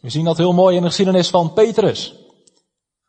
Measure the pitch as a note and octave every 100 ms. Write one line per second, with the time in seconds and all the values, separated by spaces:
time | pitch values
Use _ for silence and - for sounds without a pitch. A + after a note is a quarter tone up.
0 | B2 C#3+ E3 E3 F3 F3 F#3 F3+ F3 -
1 | F#3+ F#3 E3+ F3+ E3 F#3 A3 A3+ F#3+ A2+
2 | - - _ _ _ _ _ _ _ _